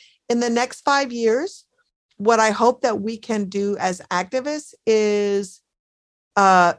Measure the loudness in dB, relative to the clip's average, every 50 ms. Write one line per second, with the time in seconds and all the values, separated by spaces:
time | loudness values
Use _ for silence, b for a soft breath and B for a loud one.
0 | b b b b b -4 -4 -2 -2 0 0 -2 -2 -4 -6 -4 -2 0 0 0
1 | 0 -4 -4 -2 0 0 0 0 -2 -6 -10 -14 _ _ _ _ _ _ _ _
2 | _ _ _ -4 0 2 2 4 4 2 2 2 2 0 2 0 -2 -2 -2 -2
3 | -6 -8 -10 -10 -8 -6 -4 -4 -4 -6 -6 -4 -4 -4 -4 -4 -4 -4 -6 -6
4 | -8 -6 -4 -4 -4 -4 -6 -6 -6 -6 -8 -8 -10 -14 -20 _ -2 0 0 2
5 | 2 0 0 -2 -2 -2 -2 -4 -4 -8 -12 -20 _ _ _ _ _ _ _ _
6 | _ _ _ _ _ _ 0 2 4 6 6 6 6 4 2